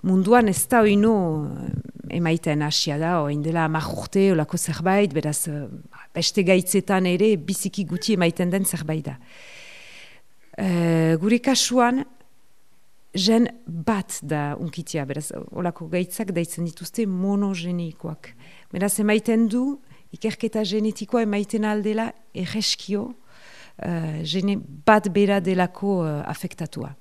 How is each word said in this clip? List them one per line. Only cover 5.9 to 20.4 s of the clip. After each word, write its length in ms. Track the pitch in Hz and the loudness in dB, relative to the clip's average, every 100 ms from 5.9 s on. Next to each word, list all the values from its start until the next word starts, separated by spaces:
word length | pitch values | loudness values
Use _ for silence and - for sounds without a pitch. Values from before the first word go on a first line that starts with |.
| - - | -20 -10
beste 280 | - - - | -4 0 2
gaitzetan 640 | 180 185 175 196 185 190 185 | 4 4 4 -2 2 0 2
ere 300 | 180 214 202 | 4 4 2
biziki 480 | 147 190 202 - | 0 -4 -4 -6
gutxi 300 | 175 175 - | -4 -4 0
emaiten 360 | 196 170 170 175 | 2 2 2 0
den 140 | 190 | 0
zerbait 400 | 190 165 156 156 | -2 -4 -4 -4
da. 120 | 147 131 - - - - - - - - - - - - - - | -6 -12 -16 -20 -20 -20 -20 -20 -20 -20 -20 -20 -20 -20 -18 -4
Eh, 580 | 190 175 170 165 160 160 | -2 0 2 4 4 2
gure 180 | 196 240 | 2 2
kasuan, 680 | 254 254 - 247 240 262 285 - - - - - - - - - - 190 | 2 2 2 2 2 2 -4 -14 -20 -20 -20 -20 -20 -20 -20 -20 -10 -2
gen 320 | 190 226 240 - - | 2 4 2 -2 -10
bat 520 | 165 160 202 - - | -4 -2 -2 -4 -10
da 340 | 147 151 143 147 | -4 -4 -4 -6
unkitia, 440 | 165 - 160 160 135 | -8 -8 -6 -6 -4
beraz, 220 | 139 151 - - | -6 -8 -10 -10
holako 380 | - 175 - 160 | -6 -6 -6 -4
gaitzak 400 | 175 180 - 202 175 | -4 -4 -6 -4 -2
deitzen 300 | 165 - 170 | -4 -4 -8
dituzte 380 | - 170 - 214 | -8 -10 -4 -2
monogenikoak. 1200 | 180 190 202 202 185 170 175 170 - 165 156 - - - - - | 0 0 0 0 -2 -4 -4 -6 -8 -12 -12 -16 -20 -20 -20 -10
Beraz, 220 | - 196 202 | -2 -2 2
emaiten 460 | 208 214 214 226 226 | 2 2 4 2 2
du, 160 | 240 262 285 - - - | 2 -2 -4 -12 -20 -20
ikerketa 520 | - 220 - | -8 -6 -4